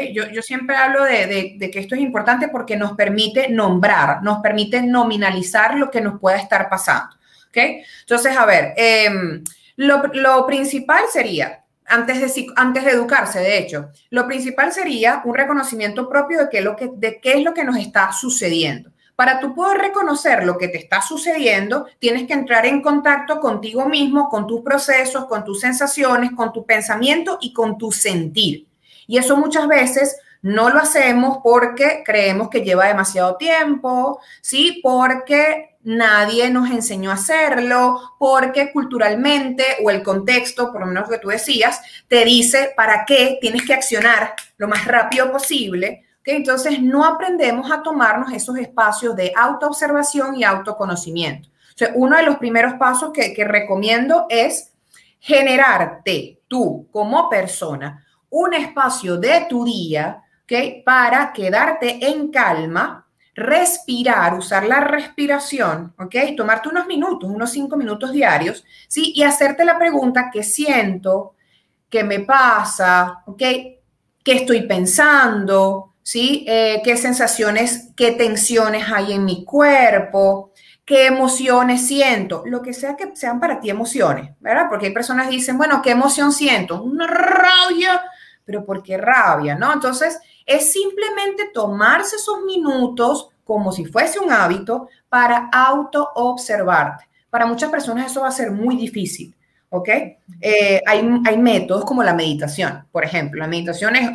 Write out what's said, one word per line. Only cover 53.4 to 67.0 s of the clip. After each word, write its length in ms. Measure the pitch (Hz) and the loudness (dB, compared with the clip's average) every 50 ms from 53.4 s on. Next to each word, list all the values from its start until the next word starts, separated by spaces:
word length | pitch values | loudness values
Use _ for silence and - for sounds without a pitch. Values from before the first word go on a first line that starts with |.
| 208 | -2
recomiendo 800 | 208 208 208 208 202 190 190 208 220 226 240 254 277 320 339 330 - | 0 0 0 0 0 -2 -2 0 0 0 0 2 2 2 2 2 2
es 440 | 233 233 233 294 - - - - _ _ _ _ _ - _ _ _ _ | 0 2 2 0 -2 -6 -10 -12 _ _ _ _ _ -20 _ _ _ _
generarte 1200 | - - 294 269 269 269 254 269 277 254 208 175 170 156 - - - 202 175 143 - - - _ _ - | -2 2 4 4 4 4 4 4 4 4 4 2 0 -2 -6 -6 -4 -4 -4 -4 -4 -8 -14 _ _ -6
tú 400 | 254 254 226 160 - - - _ | -4 -2 -2 -2 -4 -6 -12 _
como 380 | - 214 208 214 262 320 349 - | -6 -4 -2 0 2 2 2 2
persona 760 | 233 196 185 185 - - 180 156 143 135 139 147 - - _ _ _ _ _ _ | 0 -2 -2 -2 -6 -8 -8 -8 -8 -8 -10 -12 -14 -16 _ _ _ _ _ _
un 240 | - 320 359 359 339 | -2 0 0 2 0
espacio 640 | 320 294 - - 285 269 247 254 - 196 180 175 | -2 -2 -4 -2 0 0 0 0 -2 -4 -4 -2
de 300 | 175 196 254 320 339 330 - | 0 2 2 2 2 2 0
tu 140 | 254 240 240 | -2 -4 -2
día, 580 | 240 220 196 170 160 156 147 156 - - - _ _ _ _ _ | -2 -4 -4 -4 -4 -2 -2 -2 -4 -6 -10 _ _ _ _ _
¿ok? 400 | - 240 240 269 - - - - | -4 -2 -2 -2 -4 -6 -4 0
Para 480 | 254 254 254 247 240 247 269 285 277 | 2 4 4 4 4 2 2 0 -2
quedarte 720 | - - 190 185 190 226 285 320 320 - 247 240 233 240 254 | -4 -6 -4 0 0 2 2 0 0 -2 -2 -4 -4 -2 -2
en 240 | 277 294 302 294 294 | -2 -2 -2 -4 -4
calma, 760 | - 269 233 190 165 156 160 160 165 180 247 - - - - _ _ _ _ _ _ | 0 0 0 2 0 -2 -4 -4 -4 -4 -4 -4 -6 -12 -20 _ _ _ _ _ _
respirar, 1000 | 214 220 254 302 349 359 339 - - - - 247 240 247 262 226 196 175 175 180 | -6 -2 0 2 2 2 2 0 -4 -4 -6 -4 -2 0 2 2 2 2 2 0
usar 320 | 185 180 - 202 196 202 | -2 -4 -2 -2 0 0
la 140 | 220 262 285 | 2 2 2
respiración, 1120 | 285 285 294 294 294 - - - 285 285 285 285 285 - 285 262 214 175 156 165 170 175 - - | 2 0 -2 -2 -4 -6 -6 -4 -2 0 0 -2 -2 -4 -4 -2 -2 -2 -2 -4 -8 -12 -14 -14
¿ok? 160 | 185 185 - 247 277 302 294 | -12 -6 -2 -2 -2 -2 -2
Tomarte 340 | 285 220 214 220 220 - 302 | -2 -2 0 0 0 -2 -4
unos 180 | 330 359 359 359 | -4 -4 -4 -4
minutos, 420 | 359 285 | -4 -4